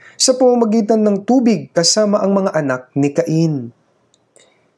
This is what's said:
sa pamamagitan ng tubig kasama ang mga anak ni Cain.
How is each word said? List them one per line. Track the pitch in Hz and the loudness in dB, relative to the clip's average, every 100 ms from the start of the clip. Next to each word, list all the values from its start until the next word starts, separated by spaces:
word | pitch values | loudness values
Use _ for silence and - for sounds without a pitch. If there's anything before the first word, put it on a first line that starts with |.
| - | -18
sa | - - 254 | -4 -2 2
pamamagitan | 254 247 226 220 214 226 | 2 2 2 0 0 0
ng | 208 202 196 | 0 0 0
tubig | 254 240 196 139 | 2 2 0 -2
kasama | - 170 - 208 202 | -2 0 0 0 0
ang | 190 196 | 0 0
mga | 190 | 0
anak | 160 143 127 - | -2 -2 -4 -6
ni | - 143 | -2 -2
Cain. | 143 165 160 165 143 117 - _ _ _ _ _ _ _ _ _ | -2 -2 0 0 -2 -8 -16 _ _ _ _ _ _ _ _ _